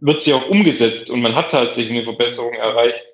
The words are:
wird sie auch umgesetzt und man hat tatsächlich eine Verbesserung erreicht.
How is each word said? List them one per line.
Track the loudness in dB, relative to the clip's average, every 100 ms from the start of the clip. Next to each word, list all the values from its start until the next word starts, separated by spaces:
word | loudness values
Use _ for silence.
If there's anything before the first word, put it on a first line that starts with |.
wird | 0 2
sie | 2
auch | 2 2
umgesetzt | 2 2 4 0 0 -6
und | -2
man | 0 0
hat | 0
tatsächlich | 0 0 -2 -4 -4
eine |
Verbesserung | -6 -2 -2 -2 -6
erreicht. | -4 -2 2 2 0 -10